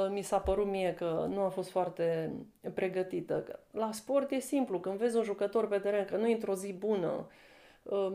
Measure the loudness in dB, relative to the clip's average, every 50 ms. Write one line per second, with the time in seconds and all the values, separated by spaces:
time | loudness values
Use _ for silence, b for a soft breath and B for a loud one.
0 | 2 2 0 -2 -2 0 0 2 2 2 2 2 2 0 0 0 0 0 0 0
1 | -2 0 0 0 0 0 0 0 0 0 0 -2 -4 -2 0 0 0 0 0 0
2 | 0 0 0 0 -2 -4 -6 -8 -10 -14 _ _ -10 -8 -4 -2 -2 0 0 -2
3 | -2 -2 -2 -4 -2 -2 -2 -2 -2 -6 -10 -16 -14 _ -4 -4 -2 -2 -4 -6
4 | -2 2 2 2 2 2 0 -2 0 0 2 2 2 2 0 -2 -2 -2 -2 0
5 | 0 2 2 2 2 0 0 0 0 2 2 2 2 2 2 2 2 2 2 2
6 | 0 0 0 2 2 2 2 2 2 -2 -2 -2 -2 -6 -6 -2 0 0 2 2
7 | 2 0 -2 -2 -6 -8 B B B B B B B B B B B -2 0 0
8 | 0 0